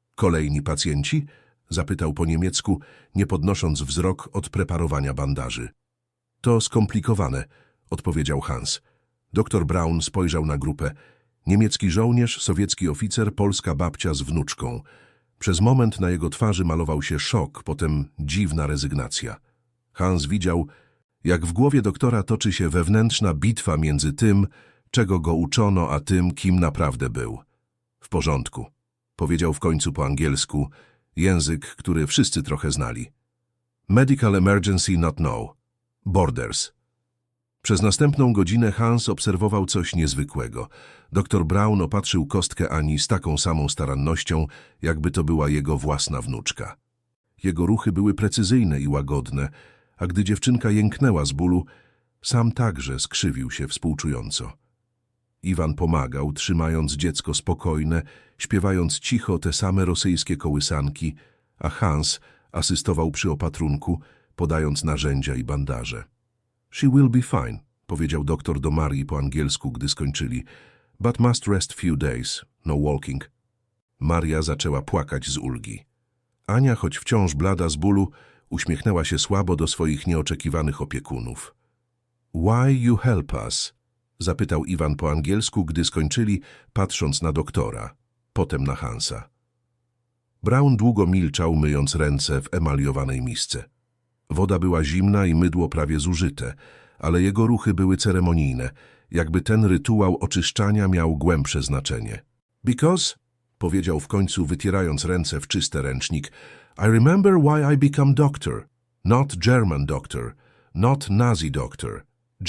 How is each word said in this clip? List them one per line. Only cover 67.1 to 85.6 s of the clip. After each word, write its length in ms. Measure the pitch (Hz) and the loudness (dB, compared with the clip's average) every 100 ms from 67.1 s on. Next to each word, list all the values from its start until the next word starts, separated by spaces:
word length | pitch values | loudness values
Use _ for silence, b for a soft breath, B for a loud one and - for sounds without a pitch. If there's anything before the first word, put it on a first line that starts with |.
| 123 | 4
fine”, 380 | 123 101 60 53 - _ - | 0 -2 -4 -10 -16 _ -8
powiedział 380 | 78 78 76 | -4 -2 -2
doktor 360 | 73 80 - 71 | -2 -4 -2 -4
do 120 | 76 | 0
Marii 340 | 78 76 69 71 | 0 0 -2 -4
po 120 | 73 | -4
angielsku, 540 | 69 71 71 - 69 | -2 -2 -2 -2 -6
gdy 180 | 60 69 | -6 -6
skończyli. 540 | - 69 71 67 62 - B B B B B | -4 -4 -4 -6 -6 -10 B B B B B
„But 200 | 113 120 | -2 2
must 280 | 120 117 - | 2 2 0
rest 260 | 98 - | 0 -2
few 240 | - 90 73 | -4 -2 0
days, 480 | 71 62 62 - - _ 80 | -2 -4 -6 -10 -12 _ -4
no 140 | 73 | 0
walking”. 520 | 73 71 71 67 - _ _ _ _ _ _ - | 0 -2 -4 -8 -10 _ _ _ _ _ _ -6
Maria 420 | 76 82 80 78 | -2 0 0 -2
zaczęła 400 | 78 71 82 71 | -2 -2 -2 -4
płakać 480 | 71 - 71 67 64 | -2 -4 -2 -6 -6
z 80 | 67 | -6
ulgi. 480 | 65 60 53 50 - _ _ _ _ _ - | -6 -8 -10 -16 -18 _ _ _ _ _ -2
Ania, 280 | 110 135 113 | 2 4 2
choć 220 | 87 - | -2 -4
wciąż 380 | - 113 92 71 | 0 2 2 2
blada 340 | 92 90 85 | 0 0 -2
z 60 | 73 | 0
bólu, 360 | 92 98 95 B B B B | 2 2 2 B B B B
uśmiechnęła 560 | 85 - 78 113 90 78 | -6 -4 -2 0 0 0
się 140 | 76 | -2
słabo 360 | - 98 92 80 | 0 0 0 0
do 120 | 80 | -2
swoich 400 | - 82 76 - | -2 -2 -2 -2
nieoczekiwanych 760 | 82 76 78 78 80 76 71 | -2 -2 -4 -4 -2 -2 -4
opiekunów. 720 | 73 65 - 65 58 58 - _ _ _ _ _ _ _ _ | -6 -8 -8 -10 -10 -12 -16 _ _ _ _ _ _ _ _
„Why 400 | 82 90 117 131 | -2 2 4 4
you 240 | 131 120 110 | 4 4 2
help 360 | 127 98 71 | 2 0 0
us?”, 400 | 65 55 - - _ _ _ _ - | -6 -6 -6 -6 _ _ _ _ -8
zapytał 460 | 85 78 78 80 80 | -4 -2 0 -2 -2
Iwan 300 | 90 78 71 | 0 0 0
po 160 | 78 | 0
angielsku, 540 | 76 73 101 110 - | 0 0 -2 -2 -2